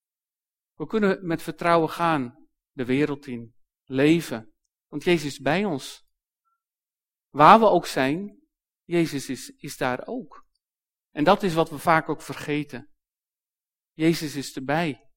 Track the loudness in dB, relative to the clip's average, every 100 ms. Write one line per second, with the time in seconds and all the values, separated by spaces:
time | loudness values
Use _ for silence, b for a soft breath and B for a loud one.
0 | _ _ _ _ _ _ _ _ -6 0
1 | 0 0 -4 -6 -6 -4 2 2 2 -2
2 | 0 0 -4 -10 _ _ _ -10 -2 0
3 | 0 -4 -10 -14 -14 _ _ _ _ 2
4 | 4 4 0 -10 -12 _ _ _ _ -6
5 | 0 0 0 -6 -2 -2 -2 -6 -10 -18
6 | _ _ _ _ _ _ _ _ _ _
7 | _ _ _ 6 8 10 8 2 0 -2
8 | -2 -2 -8 -16 _ _ _ _ -4 -2
9 | -2 -4 -8 -12 -12 -16 -16 -6 -4 -4
10 | -8 -12 -12 -20 _ _ _ _ _ _
11 | _ 0 2 2 2 0 -2 -2 2 2
12 | 2 -8 -8 -12 -6 -6 -6 -12 -16 _
13 | _ _ _ _ _ _ _ _ _ 0
14 | 0 0 -4 -8 -10 -10 -4 -2 -2 -6
15 | _